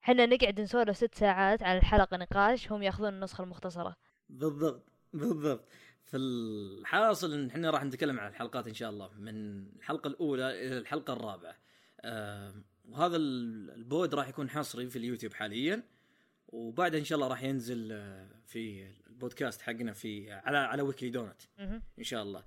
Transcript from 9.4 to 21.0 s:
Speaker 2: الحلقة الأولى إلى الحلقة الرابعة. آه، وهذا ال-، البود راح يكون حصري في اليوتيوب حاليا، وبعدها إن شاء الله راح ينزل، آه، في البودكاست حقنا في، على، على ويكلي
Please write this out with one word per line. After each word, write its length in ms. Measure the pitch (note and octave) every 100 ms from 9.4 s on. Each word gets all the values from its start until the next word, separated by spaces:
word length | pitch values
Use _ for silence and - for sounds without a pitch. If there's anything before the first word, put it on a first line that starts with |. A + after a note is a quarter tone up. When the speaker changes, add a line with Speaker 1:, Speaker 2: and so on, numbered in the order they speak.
| G#2 G2+ G2 -
Speaker 2:
الحلقة 320 | - D3 C#3+
الأولى 580 | C#3 D#3+ C3+ C3 G2+ C3
إلى 120 | B2+
الحلقة 340 | G#2+ D3+ C#3+
الرابعة. 440 | A#2+ A2+ F#2 E2+ F2 _ _ _ _
آه، 540 | A2+ A#2 G#2 G#2 G2+ G2 - _ -
وهذا 280 | A2+ F3 E3+
ال-، 540 | D3+ B2+ A#2+ A2 F#2
البود 440 | C#2+ A#2 D3 F3
راح 140 | C#3+ C3+
يكون 220 | C3+ C3+
حصري 400 | D3 C#3 A#2+ B2
في 60 | B2
اليوتيوب 360 | A#2+ A#2 A2
حاليا، 500 | - G#2+ G#2+ C#3+ G#3+ - _ _ _ _ _ -
وبعدها 520 | A2+ A#2 A#2 F3 D#3
إن 40 |
شاء 120 | D3 D#3
الله 120 | C3
راح 140 | B2
ينزل، 460 | C3+ C3+ A#2 B2 A2
آه، 360 | G#2+ G2+ F#2+ F#2+ A2
في 440 | - A#2 A2+ G2 F#2+ G2+ -
البودكاست 560 | B2 B2 - C3+ G#2
حقنا 300 | - A#2 A#2
في، 400 | G#2 A2+ G#2 G#2
على، 260 | G2 A2 C#3+
على 240 | C3 B2+
ويكلي 280 | C#3 C3+